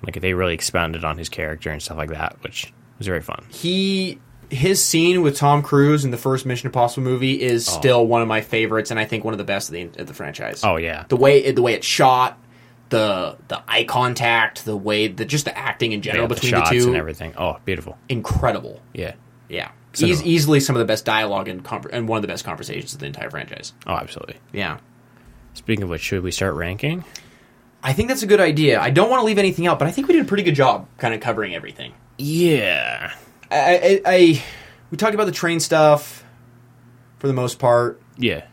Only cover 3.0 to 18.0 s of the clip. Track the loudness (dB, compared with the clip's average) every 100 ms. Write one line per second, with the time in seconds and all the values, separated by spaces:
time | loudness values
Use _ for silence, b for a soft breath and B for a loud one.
3 | -6 -6 -6 -14 -14 -8 -4 -2 -2 -2
4 | -4 -10 _ -20 -10 -2 0 2 2 4
5 | 4 4 2 4 4 4 4 4 6 4
6 | 0 -2 -2 -2 -2 -6 -4 0 0 0
7 | -2 0 0 0 0 0 0 0 4 4
8 | 4 2 2 -2 -2 -2 0 -2 -2 -4
9 | -2 -4 -4 -6 -4 -4 -4 -10 -12 -12
10 | -14 -12 -12 -10 -10 -2 0 0 -2 -8
11 | -4 4 6 6 4 0 0 0 -2 2
12 | 4 4 0 -4 -20 b b b _ 0
13 | 0 0 -4 -10 -10 -10 -2 -2 0 0
14 | -2 0 0 2 0 -4 -8 -6 -2 0
15 | -2 -4 -4 -2 -4 -6 -8 -4 -4 -4
16 | -4 -2 -2 -2 0 2 4 4 4 2
17 | -4 -8 -12 -6 -6 -4 -6 -6 -8 -18